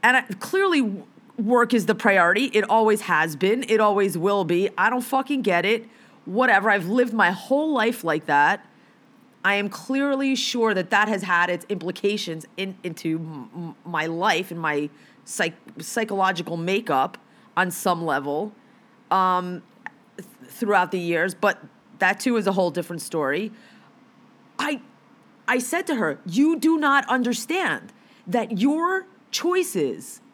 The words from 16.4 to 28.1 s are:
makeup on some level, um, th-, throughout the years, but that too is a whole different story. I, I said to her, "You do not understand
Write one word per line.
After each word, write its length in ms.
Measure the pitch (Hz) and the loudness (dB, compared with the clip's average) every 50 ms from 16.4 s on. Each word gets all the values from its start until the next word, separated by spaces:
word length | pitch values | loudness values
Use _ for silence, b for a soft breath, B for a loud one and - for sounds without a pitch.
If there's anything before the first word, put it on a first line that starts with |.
| 170 - 170 | -6 -6 -6
makeup 600 | 170 165 180 190 208 233 220 147 131 131 - - - b b b b b b _ | -6 -2 -2 -2 -2 0 0 0 0 0 0 -4 -14 b b b b b b _
on 160 | 170 185 180 | -2 -2 -2
some 360 | 170 - - 190 175 170 170 | -2 -4 -2 -2 -2 0 -2
level, 480 | 160 143 139 139 143 143 151 196 214 214 b b b b b b b b b _ _ | -2 -2 -2 -2 -2 -4 -4 -4 -6 -10 b b b b b b b b b _ _
um, 520 | 170 190 185 185 180 180 180 180 180 170 - _ _ _ _ - _ _ _ _ _ | 0 2 2 2 2 0 -2 -4 -8 -10 -12 _ _ _ _ -18 _ _ _ _ _
th-, 120 | - - - - _ - | -20 -20 -20 -20 _ -20
throughout 460 | - - - 240 202 208 190 180 180 | -20 -8 -6 -2 2 2 2 2 2
the 60 | 196 185 | -2 -4
years, 360 | 175 170 170 160 170 190 185 | -2 0 0 0 0 -2 -2
but 240 | - - 202 180 - - - _ _ _ _ - - | 0 0 0 0 0 -8 -20 _ _ _ _ -6 0
that 220 | 190 185 202 - | 0 0 0 0
too 180 | - 262 240 226 | 0 0 0 2
is 80 | 202 | 0
a 60 | 196 | 0
whole 180 | 190 185 185 175 | 2 2 0 0
different 320 | 143 175 170 - 175 165 | 0 -4 -6 -6 -8 -12
story. 500 | - - - 160 147 131 139 175 208 214 B B B B B B B B B _ _ _ _ _ - _ _ _ _ _ _ - | -10 -6 -4 -2 0 0 0 -2 -4 -6 B B B B B B B B B _ _ _ _ _ -20 _ _ _ _ _ _ -6
I, 220 | - 294 302 247 - - _ _ _ _ - _ _ _ _ _ _ | -4 -4 -4 -6 -8 -18 _ _ _ _ -20 _ _ _ _ _ _
I 120 | - 247 254 | 0 0 0
said 280 | 247 - - 349 370 - | 0 -2 -4 -4 -2 -2
to 80 | 311 | -2
her, 220 | 233 202 156 139 - - | 0 0 -2 -2 -4 -8
"You 340 | 180 170 220 285 311 330 277 | -4 2 2 4 4 2 2
do 200 | - 320 330 311 | 2 2 2 4
not 280 | 294 285 277 277 269 | 4 4 4 2 2
understand 840 | - 254 254 247 240 240 - - - 320 381 359 220 151 110 80 - b b b b | 2 0 0 0 0 -2 -4 -4 -4 -2 -2 0 -2 -4 -4 -8 -14 b b b b